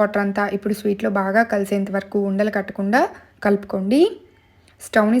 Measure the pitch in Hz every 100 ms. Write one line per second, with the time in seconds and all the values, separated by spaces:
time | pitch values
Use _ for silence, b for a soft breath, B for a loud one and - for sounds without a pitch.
0 | 208 202 202 202 202 202 208 202 208 202
1 | 220 196 190 214 226 202 196 202 196 196
2 | 196 208 196 196 208 202 196 202 196 240
3 | 349 B B B 208 202 196 196 190 269
4 | 403 - b b b b b b - 226
5 | 214 247